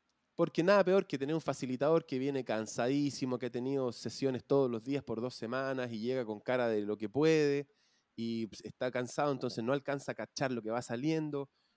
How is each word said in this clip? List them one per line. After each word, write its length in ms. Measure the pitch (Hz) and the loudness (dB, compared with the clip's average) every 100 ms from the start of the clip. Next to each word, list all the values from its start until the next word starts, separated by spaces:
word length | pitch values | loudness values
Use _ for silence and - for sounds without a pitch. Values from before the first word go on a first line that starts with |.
| _ _ _ - | _ _ _ 0
Porque 260 | 165 - | 0 4
nada 220 | 175 202 | 6 6
peor 220 | 180 190 185 | 6 4 2
que 120 | 131 | -2
tener 160 | 135 | -2
un 60 | 160 | -2
facilitador 640 | - 139 127 127 139 165 160 | -2 -4 -2 0 4 2 2
que 120 | 131 | -2
viene 260 | 135 135 | 0 -2
cansadísimo, 920 | 120 110 107 - 123 143 143 - 131 123 | -2 -2 -2 0 2 2 0 -2 -4 -4
que 80 | 123 | -4
ha 40 | |
tenido 420 | 123 127 139 127 | -4 -2 -2 -2
sesiones 520 | - 120 - 135 123 - | -4 -8 -2 -2 -2 2
todos 240 | 139 131 | 4 4
los 120 | 117 | 0
días 220 | 117 139 | -4 -4
por 160 | - 113 | -4 -4
dos 140 | 123 | -4
semanas 580 | - 113 127 135 131 123 | -6 -6 -4 -2 -4 -4
y 80 | 113 | -4
llega 240 | 117 131 | -2 -2
con 160 | 110 104 | -2 -4
cara 280 | - 127 120 | 0 2 2
de 140 | 107 | 2
lo 140 | 104 107 | 0 -2
que 120 | 104 | -2
puede 580 | 131 156 160 147 143 143 _ _ _ _ - | 2 4 6 4 2 -4 _ _ _ _ -6
y, 300 | 113 113 107 | -4 -4 -4
pues, 160 | - | -8
está 260 | 107 - 127 | -12 -4 -4
cansado, 420 | 123 123 - 147 | -2 -4 0 0
entonces 300 | 131 123 120 | 0 -2 -2
no 80 | 113 | 0
alcanza 400 | 139 - 143 - | 0 -2 -4 -4
a 20 | |
cachar 360 | 120 107 - 135 | -8 -6 -2 -2
lo 100 | 120 | -2
que 80 | 107 | -2
va 120 | 117 | -4
saliendo, 680 | - 120 151 160 151 143 139 _ _ | -4 -2 0 0 -2 -4 -8 _ _